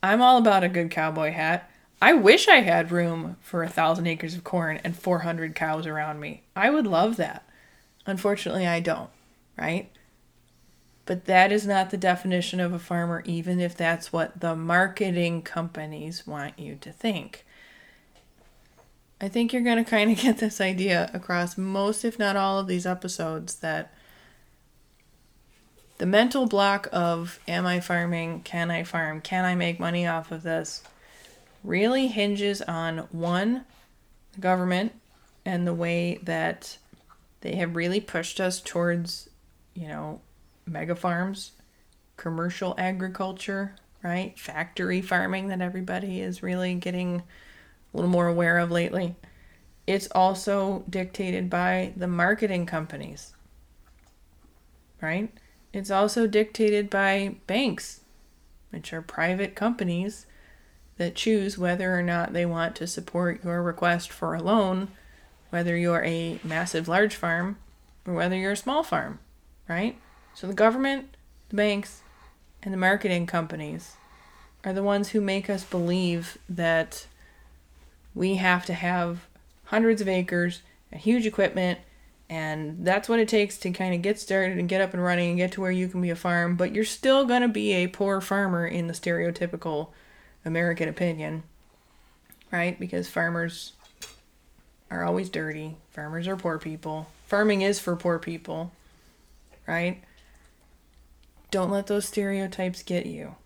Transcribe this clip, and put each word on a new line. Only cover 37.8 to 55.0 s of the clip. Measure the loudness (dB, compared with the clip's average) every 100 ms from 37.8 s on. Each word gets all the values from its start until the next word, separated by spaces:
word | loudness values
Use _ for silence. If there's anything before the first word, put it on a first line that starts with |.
| 0 -2
pushed | -2 -6 -6 -2
us | -2 -2
towards, | -6 0 0 0 -2 -8 -12 -20 _ _ _
you | -14 -10
know, | -8 -10 -12 _ _ -20 _ -12
mega | -8 -4 -4
farms, | -2 0 -2 -6 -12 -18 -20 _ _ _ _ -10
commercial | -6 -4 -4 -4 -6 -2
agriculture, | -2 -2 -4 -4 -6 -6 -6 -4 -6 -10 _ _
right? | -4 -4 -4 -10
Factory | -12 -8 -8 -4 -2 -2
farming | 0 0 0 -2 -4
that | -4
everybody | -4 -6 -6 -6 -4 -6
is | -6 -6
really | -4 -2 -2
getting | -2 -4 -4 -2 -4
a | -6 -20 -20 -20 -20 _ _ -2
little | 2
more | 4 4
aware | 2 4 4
of | 2
lately. | 0 0 -2 -4 -6 -18 -20 -20 -20 -20 -14 -2
It's | -2 0
also | 4 4 2 0 0 0 -2 -4
dictated | -6 -6 -4 -4 -2 -2
by | 0 2 0 -2 -4
the | -2
marketing | 2 2 2 0 -2 -2
companies, | -4 -6 -10 -12 -14 -18 -20 -20 -20 -20 _ -20 -20 _ _ _ -20 -20 _ _ -20 _ -10